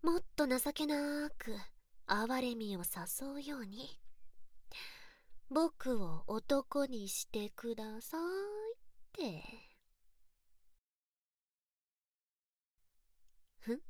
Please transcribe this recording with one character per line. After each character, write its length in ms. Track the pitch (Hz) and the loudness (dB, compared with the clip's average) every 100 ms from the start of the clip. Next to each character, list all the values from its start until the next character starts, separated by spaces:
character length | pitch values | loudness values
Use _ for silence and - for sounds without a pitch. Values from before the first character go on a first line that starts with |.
も 160 | 311 339 | 6 6
っ 60 | - - | 4 2
と 100 | 294 | 4
情 260 | 254 285 | 4 4
け 120 | 294 302 | 0 2
な 80 | |
ー 360 | 294 294 294 294 | 2 2 0 -2
く、 280 | - - 208 190 - _ - - | -2 -2 -2 -4 -10 _ -16 2
哀 360 | 208 226 262 | 4 4 2
れ 120 | 247 | 2
み 220 | 233 214 190 | 0 -2 -2
を 80 | |
誘 440 | 175 185 175 - 277 | -2 -4 -4 -4 -4
う 140 | 277 | -6
よ 160 | 285 285 | -6 -6
う 40 | |
に。 340 | 208 202 277 - - - - - - - - - - - - - - - - | -6 -8 -8 -8 -8 -8 -8 -8 -8 -10 -10 -10 -10 -12 -18 -20 -10 -10 0
僕 560 | 285 330 - 262 240 | 4 4 2 4 6
を 200 | 180 160 - | 6 4 4
男 580 | 214 - 277 - 285 | -2 4 2 4 2
に 240 | 277 240 196 | 2 0 -2
し 180 | - - | -4 -2
て 200 | 220 208 | -2 -4
く 260 | - 233 | -6 -4
だ 280 | 226 214 214 | -4 -4 -6
さ 160 | - 320 | -4 -2
い 20 | |
っ 560 | 339 381 403 427 440 480 - - - | 0 0 -2 -4 -4 -6 -10 -14 -12
て。 300 | - 285 160 - 226 - _ _ _ - - - _ _ - - - _ _ _ _ _ _ _ _ _ _ _ _ _ _ _ _ _ _ _ _ _ _ _ _ - - - - | -4 -2 -2 -8 -14 -18 _ _ _ -20 -20 -20 _ _ -20 -20 -20 _ _ _ _ _ _ _ _ _ _ _ _ _ _ _ _ _ _ _ _ _ _ _ _ -20 -20 -20 -12
ふ 140 | - | -4
ん？ 80 | 247 | -4